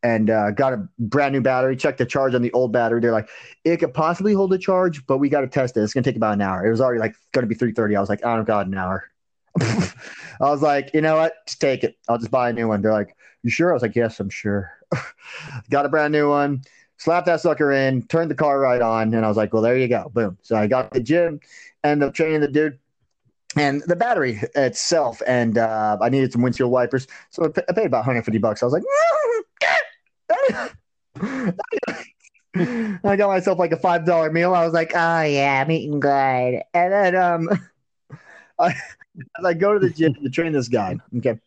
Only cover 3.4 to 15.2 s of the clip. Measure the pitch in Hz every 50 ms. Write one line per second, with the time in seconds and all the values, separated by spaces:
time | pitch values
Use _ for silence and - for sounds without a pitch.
3.4 | - - - _ _ 160 170 165 170 151 131 - 160 156 175 175 190 214 208 196
4.4 | 196 190 190 185 185 - 190 185 185 180 165 143 131 - 135 135 143 139 139 147
5.4 | 139 127 - 143 131 120 - 113 107 107 - 135 123 139 120 107 113 107 104 101
6.4 | 101 95 95 92 95 107 113 113 131 131 123 117 110 110 113 _ _ _ _ 139
7.4 | 123 110 113 113 131 120 107 - 113 107 104 101 98 95 104 104 - 117 117 113
8.4 | 107 110 113 104 101 95 95 95 92 92 95 95 - - _ _ _ _ _ _
9.4 | _ _ _ - - 110 220 220 - - - - - - - - - - - -
10.4 | - 139 147 143 143 151 143 143 139 139 - 156 151 160 160 156 160 165 160 -
11.4 | _ - - - - 139 131 123 - 113 - _ _ - 117 120 117 107 - 131
12.4 | 123 120 117 117 117 113 110 101 98 110 110 107 104 - _ _ _ - _ _
13.4 | _ 120 117 - 165 175 170 127 120 110 107 120 120 110 110 - 104 98 - -
14.4 | - 107 101 101 95 - - _ _ _ - 123 - - - _